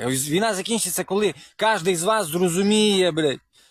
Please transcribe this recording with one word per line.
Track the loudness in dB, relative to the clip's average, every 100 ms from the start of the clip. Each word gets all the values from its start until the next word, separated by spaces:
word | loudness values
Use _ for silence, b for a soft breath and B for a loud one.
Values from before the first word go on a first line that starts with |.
| -4
Війна | -4 -2 0 0
закінчиться, | -2 -2 -4 -2 -4
коли | -4 -2 -2 B B -2
кожен | 0 0 0 0
з |
вас | 0 0 -2
зрозуміє, | 0 0 2 2 4 4 2 2
блядь, | 2 -2 -2 _ b b